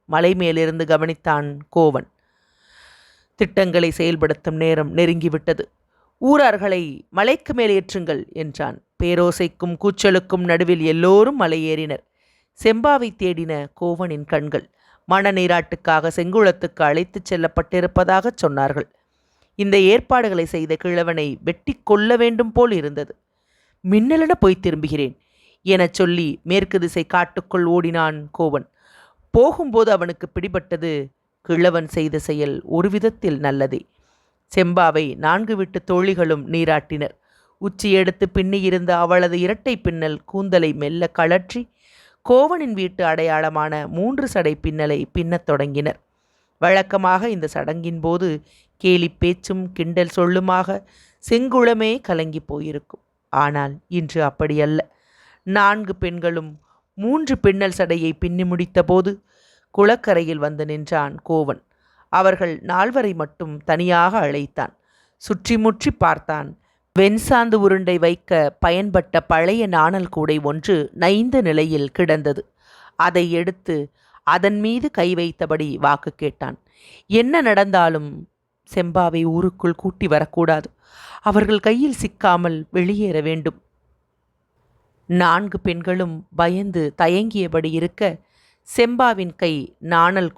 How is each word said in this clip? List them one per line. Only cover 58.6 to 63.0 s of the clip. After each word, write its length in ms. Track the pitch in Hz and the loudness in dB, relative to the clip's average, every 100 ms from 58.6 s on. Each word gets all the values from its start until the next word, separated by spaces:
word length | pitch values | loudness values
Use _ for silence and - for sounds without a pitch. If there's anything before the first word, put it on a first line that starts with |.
| 180 185 170 185 185 196 _ _ _ _ _ | -2 0 2 2 2 -4 _ _ _ _ _
குளக்கரையில் 680 | - 202 247 214 175 165 156 | 2 2 2 2 0 0 -4
வந்து 260 | 147 151 151 | -4 -6 -8
நின்றான் 580 | 151 151 160 147 147 - | -8 -4 -4 -4 -8 -4
கோவன். 340 | 160 143 - _ _ _ _ _ | -2 -2 -6 _ _ _ _ _
அவர்கள் 520 | 175 190 185 180 156 - | 2 2 2 -2 -6 -4
நால்வரை 480 | 185 208 262 | 0 0 0